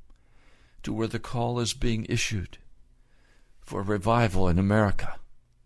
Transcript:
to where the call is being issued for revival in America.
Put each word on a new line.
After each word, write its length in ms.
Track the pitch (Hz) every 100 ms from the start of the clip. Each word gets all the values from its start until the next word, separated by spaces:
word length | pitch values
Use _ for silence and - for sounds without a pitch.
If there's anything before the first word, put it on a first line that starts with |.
| - - _ - - - - -
to 80 | -
where 160 | 107 110
the 120 | 113
call 420 | - 120 120 120
is 120 | 113
being 320 | - 120 110 107
issued 480 | 113 - 107 85 - - - - _ _ _ _ _ _ -
for 200 | - 98
revival 680 | 98 104 98 117 113 95 92
in 100 | 85
America. 580 | 98 107 104 - - - - - _ _